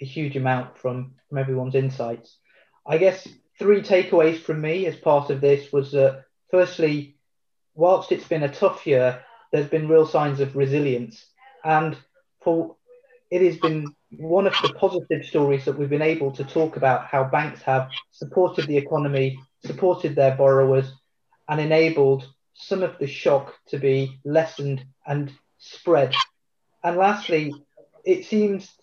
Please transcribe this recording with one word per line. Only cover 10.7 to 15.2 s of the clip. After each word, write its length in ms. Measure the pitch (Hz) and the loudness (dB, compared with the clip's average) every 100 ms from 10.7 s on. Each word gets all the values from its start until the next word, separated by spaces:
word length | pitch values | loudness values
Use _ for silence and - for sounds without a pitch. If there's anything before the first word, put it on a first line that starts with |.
| 143 143 120 117 - _ _ _ _ | 0 0 -2 -6 -14 _ _ _ _
And 320 | 156 160 160 135 _ _ _ _ | -2 0 0 -6 _ _ _ _
for, 340 | - 165 165 - _ - _ _ _ | -2 -2 -2 -10 _ -20 _ _ _
it 120 | 180 | 0
has 160 | 180 165 | 2 2
been 380 | 165 156 147 - _ - | -2 -2 -6 -12 _ -14
one 300 | 156 180 196 | -2 0 2
of 60 | 170 | 0
the 120 | - | -2
positive 520 | - 190 180 - 151 | 0 -2 -2 -4 -6